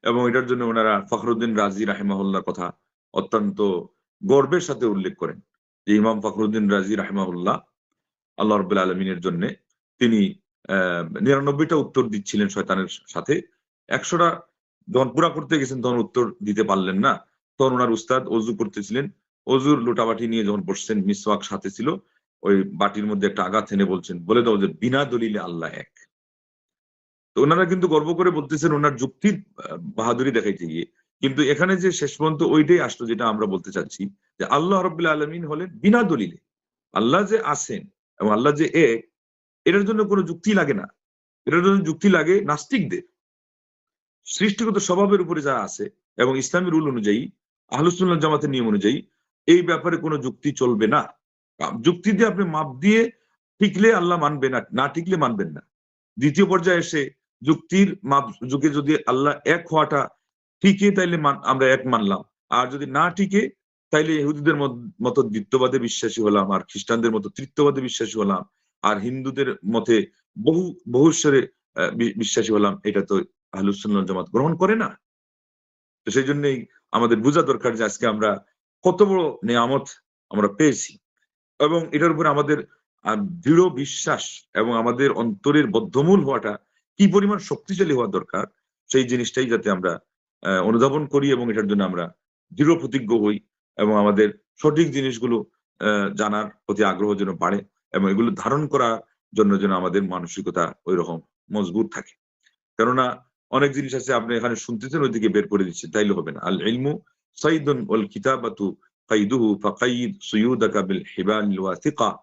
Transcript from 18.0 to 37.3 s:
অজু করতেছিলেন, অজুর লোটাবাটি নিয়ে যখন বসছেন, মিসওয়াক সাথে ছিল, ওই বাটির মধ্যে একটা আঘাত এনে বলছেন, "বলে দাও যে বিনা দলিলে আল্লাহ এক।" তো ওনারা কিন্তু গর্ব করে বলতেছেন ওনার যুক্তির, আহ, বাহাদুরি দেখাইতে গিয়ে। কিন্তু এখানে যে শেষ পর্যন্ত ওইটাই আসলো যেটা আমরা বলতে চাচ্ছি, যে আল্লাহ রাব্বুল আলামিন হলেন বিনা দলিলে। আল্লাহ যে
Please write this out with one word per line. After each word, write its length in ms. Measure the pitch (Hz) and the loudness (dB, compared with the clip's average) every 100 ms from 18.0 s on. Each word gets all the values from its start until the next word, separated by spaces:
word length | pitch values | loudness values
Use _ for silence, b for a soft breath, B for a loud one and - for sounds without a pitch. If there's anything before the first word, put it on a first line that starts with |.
| - 131 127 | 0 -2 0
অজু 280 | 113 110 104 | -2 -2 -6
করতেছিলেন, 540 | 107 - 101 117 143 - _ _ - | -6 -8 -6 -6 -6 -10 _ _ 0
অজুর 360 | 131 135 147 | 0 4 2
লোটাবাটি 460 | 117 117 113 110 117 | 2 0 0 0 -2
নিয়ে 160 | 113 | -2
যখন 180 | 101 104 | -2 -2
বসছেন, 420 | 90 95 - 107 | -4 -6 -4 -2
মিসওয়াক 380 | 95 101 - 101 | 0 -2 0 -2
সাথে 280 | - 95 98 | -2 -8 -10
ছিল, 260 | 98 117 190 _ _ _ _ | -6 -6 -6 _ _ _ _
ওই 200 | - 98 | 2 2
বাটির 440 | 95 82 101 107 104 | 2 -2 -2 -2 -4
মধ্যে 220 | 104 98 | 0 -2
একটা 160 | - | -2
আঘাত 280 | 92 104 104 | -2 -2 0
এনে 120 | 101 | 0
বলছেন, 400 | 98 92 - 87 | 0 0 -6 -12
"বলে 180 | 85 113 | 0 2
দাও 140 | 120 104 | 4 2
যে 100 | 98 | 0
বিনা 380 | - 117 135 | -2 -2 -2
দলিলে 340 | 143 123 113 104 | -2 -2 -4 -4
আল্লাহ 320 | 90 85 82 | -6 -8 -8
এক।" 280 | - - _ _ _ _ _ _ _ _ _ _ _ _ _ _ - | -10 -18 _ _ _ _ _ _ _ _ _ _ _ _ _ _ 0
তো 60 | |
ওনারা 220 | 143 170 | 2 4
কিন্তু 240 | 180 185 175 | 2 0 2
গর্ব 260 | 156 151 | 0 0
করে 160 | 170 180 | 0 0
বলতেছেন 420 | 156 139 151 160 | 0 -4 -2 0
ওনার 240 | 151 147 131 | 2 0 -2
যুক্তির, 460 | 131 - 208 190 - - | -8 -2 -2 -2 -8 -18
আহ, 200 | - - | -14 -12
বাহাদুরি 540 | - 101 113 120 131 | -12 -4 -2 0 0
দেখাইতে 360 | 117 104 95 85 | 0 -2 -6 -6
গিয়ে। 200 | 80 - _ _ _ | -8 -10 _ _ _
কিন্তু 220 | 135 135 | -4 0
এখানে 340 | 143 143 185 190 | 0 2 2 2
যে 160 | 185 | 0
শেষ 240 | 170 143 - | -2 -6 -2
পর্যন্ত 260 | 156 151 | -2 0
ওইটাই 380 | 165 151 151 175 | 2 4 4 4
আসলো 260 | 131 - 117 | 2 -6 -6
যেটা 220 | 113 117 | -2 -2
আমরা 180 | 107 104 | 0 -2
বলতে 260 | 95 92 | -4 -6
চাচ্ছি, 340 | 95 71 - 98 - _ _ | -8 -8 -8 -10 -10 _ _
যে 60 | |
আল্লাহ 380 | - 135 180 196 | -2 0 2 0
রাব্বুল 240 | 180 160 170 | 0 -2 -2
আলামিন 380 | 151 147 165 | -2 -4 -6
হলেন 340 | 160 151 180 - | -8 -8 -10 -2
বিনা 240 | 180 233 | 2 4
দলিলে। 340 | 208 151 92 - _ _ _ _ _ | 2 0 -2 -8 _ _ _ _ _
আল্লাহ 300 | - 110 165 | -2 2 2
যে 140 | 196 | 2